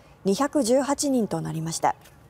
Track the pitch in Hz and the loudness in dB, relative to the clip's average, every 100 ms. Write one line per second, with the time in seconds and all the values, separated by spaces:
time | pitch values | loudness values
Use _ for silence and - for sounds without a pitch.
0 | - - 185 196 285 311 220 262 262 285 | -20 -6 -2 0 2 2 2 2 2 -2
1 | 294 254 208 165 160 160 160 160 143 - | 0 0 0 -2 -4 -6 -6 -2 -2 -2
2 | - - - | -10 -20 -20